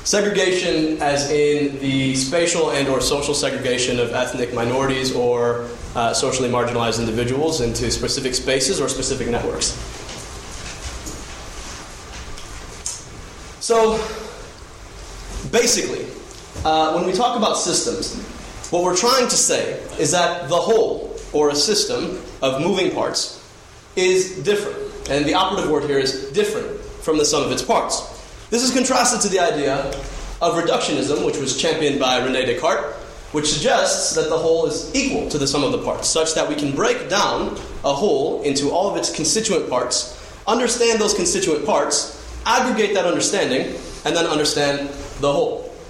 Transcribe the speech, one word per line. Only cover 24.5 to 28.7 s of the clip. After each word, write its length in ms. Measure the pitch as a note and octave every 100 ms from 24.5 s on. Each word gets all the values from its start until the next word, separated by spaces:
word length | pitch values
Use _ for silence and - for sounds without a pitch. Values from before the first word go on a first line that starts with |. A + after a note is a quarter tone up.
| G#3 - - - - -
And 140 | C#3 D3
the 100 | F3
operative 340 | F#3+ G3+ D3+
word 140 | D3
here 160 | C#3+ C#3
is 320 | C3 - -
different 500 | E3+ G#3+ E3+ C#3+ -
from 380 | - - - D#3
the 60 | D3
sum 180 | D3+
of 80 | C3+
its 100 | B2+
parts. 460 | - A3 - - - - - - -
This 140 | A#3
is 100 | C4